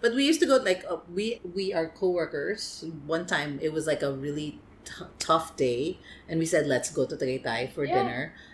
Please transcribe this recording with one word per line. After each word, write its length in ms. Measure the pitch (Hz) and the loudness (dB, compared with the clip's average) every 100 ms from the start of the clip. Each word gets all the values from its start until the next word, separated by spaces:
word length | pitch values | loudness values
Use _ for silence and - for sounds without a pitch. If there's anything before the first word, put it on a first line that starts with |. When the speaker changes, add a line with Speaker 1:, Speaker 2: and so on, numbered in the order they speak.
Speaker 1:
But 140 | 233 | 2
we 100 | 240 277 | 4 4
used 140 | 320 | 4
to 60 | 320 | 6
go, 100 | 262 | 6
like, 280 | 196 185 - | 4 0 0
uh, 60 | 170 - | -6 -4
we, 320 | 175 220 233 | -2 -2 -4
we 280 | 180 175 190 | -6 -4 -2
are 160 | 185 160 | 0 -2
coworkers. 960 | - 185 175 156 151 151 214 - - 160 156 143 | 0 2 2 0 -2 -4 -4 -6 -10 -10 -10 -2
One 180 | 165 | -2
time, 340 | 175 170 147 139 | 0 -2 -2 -2
it 100 | 156 | -2
was, 140 | 156 156 | 0 0
like, 160 | 147 | 0
a 100 | 143 | 0
really 460 | 135 143 147 151 - - - | -2 -4 -4 -6 -10 -20 -20
t-, 80 | - - - - | -18 -14 -16 -10
tough 380 | - 165 165 - | 2 2 2 0
day. 420 | 131 120 151 185 - - - | 2 2 -2 -4 -14 -20 -4
And 100 | 165 | -2
we 60 | |
said, 220 | 160 160 143 | 2 2 4
"Let's 240 | 127 - | 0 0
go 160 | 151 127 | -2 -2
to 100 | 151 | 0
Tagaytay 540 | 135 131 127 117 127 | -2 -2 -2 -2 -4
for 120 | - | -4
Speaker 2:
Yeah. 180 | 139 370 | 0 2
Speaker 1:
dinner." 320 | 392 120 156 - - | 2 -2 -8 -10 -20